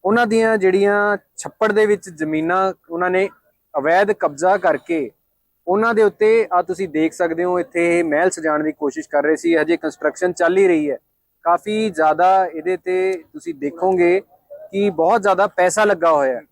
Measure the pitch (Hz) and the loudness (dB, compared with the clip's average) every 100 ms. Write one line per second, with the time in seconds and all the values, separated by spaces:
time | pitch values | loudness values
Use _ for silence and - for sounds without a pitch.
0 | 185 226 233 226 220 220 190 190 202 202 | 0 0 2 2 2 2 2 2 2 2
1 | 208 202 _ - - _ 214 208 214 208 | 0 -2 _ -16 -16 _ 0 2 2 0
2 | - 156 156 156 160 185 190 180 _ 165 | -4 -8 -4 -2 -2 0 -2 -4 _ -4
3 | 180 185 196 _ _ _ _ 151 139 175 | -2 0 -2 _ _ _ _ -4 0 2
4 | 202 202 165 143 180 196 180 143 - 165 | 2 0 -4 -2 0 0 0 -2 -2 -6
5 | 120 _ _ _ _ _ - 196 226 226 | -6 _ _ _ _ _ -4 0 0 2
6 | 214 - 214 226 214 180 180 175 190 151 | 2 2 2 2 2 -2 -2 -6 -4 -2
7 | 160 - 175 165 180 180 175 170 170 170 | -2 -2 -4 -2 -2 -2 -2 -2 0 0
8 | 165 147 180 175 160 151 156 - 143 147 | 0 0 0 -2 -2 -2 -2 -4 -6 -6
9 | 151 147 147 160 170 165 151 170 160 - | -4 -2 0 0 0 0 0 -2 -4 -4
10 | 151 - 180 175 170 185 196 165 147 123 | -4 -2 -4 0 0 2 2 2 0 -6
11 | _ _ _ _ 165 175 208 214 220 156 | _ _ _ _ -2 -2 0 -2 -2 0
12 | 156 156 180 190 185 160 160 185 - 185 | 0 2 4 4 0 -4 -6 -6 -2 -2
13 | 190 185 - 151 170 143 143 170 185 185 | -2 -4 -10 -16 -14 -8 -8 -2 -2 2
14 | 175 185 - _ _ - - 196 202 160 | 2 2 -2 _ _ -20 -10 -2 -2 0
15 | 165 226 202 185 202 - 180 208 214 185 | 0 2 2 2 0 2 0 2 0 2
16 | 165 151 135 123 101 | 2 2 2 -2 -8